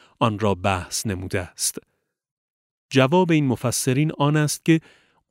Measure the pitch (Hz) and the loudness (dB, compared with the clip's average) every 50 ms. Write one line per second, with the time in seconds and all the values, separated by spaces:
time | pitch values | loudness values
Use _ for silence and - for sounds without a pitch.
0 | - _ _ - 123 113 107 98 107 101 95 87 92 101 95 90 85 - - - | -20 _ _ 0 0 0 0 2 0 0 0 0 0 0 0 0 -4 -6 -8 -6
1 | - 110 95 90 92 90 - 95 90 - - - - - - - - _ _ _ | -4 -4 -4 -4 -6 -6 -6 -6 -6 -6 -8 -6 -6 -6 -6 -8 -14 _ _ _
2 | _ _ _ _ _ _ _ _ _ _ _ _ _ _ _ _ _ - - 131 | _ _ _ _ _ _ _ _ _ _ _ _ _ _ _ _ _ -4 0 0
3 | 131 131 170 185 185 165 165 151 143 131 113 - - 117 - - - 135 127 139 | 2 2 2 2 2 4 2 2 2 2 0 0 -2 -4 -2 -2 -2 0 0 0
4 | 151 156 - - 143 147 151 151 151 139 - - - 165 160 160 - - - _ | 0 -2 0 0 0 0 2 2 0 0 -2 -2 2 2 2 2 2 -4 -20 _
5 | _ _ _ _ _ - | _ _ _ _ _ 0